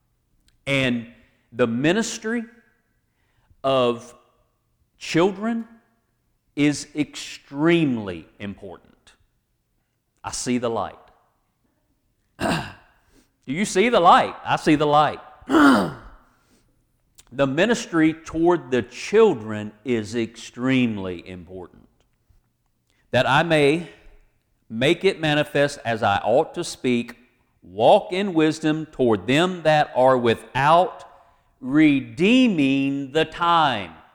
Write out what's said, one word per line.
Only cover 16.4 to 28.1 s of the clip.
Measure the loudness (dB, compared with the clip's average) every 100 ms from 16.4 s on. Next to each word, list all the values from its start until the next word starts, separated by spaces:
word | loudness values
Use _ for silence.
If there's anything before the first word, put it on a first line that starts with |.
| _ _ _ _ _ _ _ _ _ -4
The | -2
ministry | 0 0 0 -2 2 2
toward | 0 -8 -2 2 0 0
the | -4
children | -4 -8 0 4 4 2 -6 -8 -10 -10
is | -4 -4 -4 -4
extremely | -6 -8 -20 -6 0 2 0 -2 -8 -10 -12
important. | -18 -16 -18 -18 -20 _ _ _ _ _ _ _ _ _ _ _ _ _
"That | 0 2
I | 2
may | 2 2 2 2 -4 -18 -20 -20 _ _ _ _ -14
make | -2 0 0
it | 0 -2
manifest | -2 -2 0 0 -2 -2
as | -6 -2
I | 0 0
ought | 2 0 0
to | -4
speak, | -10 -6 -2 -2 -2 -12 _ _ _ _
walk | -14 0 4 4 2